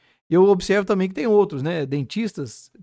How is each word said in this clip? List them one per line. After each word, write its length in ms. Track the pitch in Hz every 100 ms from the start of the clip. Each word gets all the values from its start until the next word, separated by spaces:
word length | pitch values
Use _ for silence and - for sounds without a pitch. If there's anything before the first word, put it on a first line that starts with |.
| _ _ -
E 60 | 170
eu 100 | 196
observo 400 | 196 - 196 196
também 240 | 202 190
que 40 |
tem 140 | 190 254
outros, 340 | 208 202 143
né? 240 | 143 170 139
Dentistas, 880 | 143 123 208 220 - 127 - - _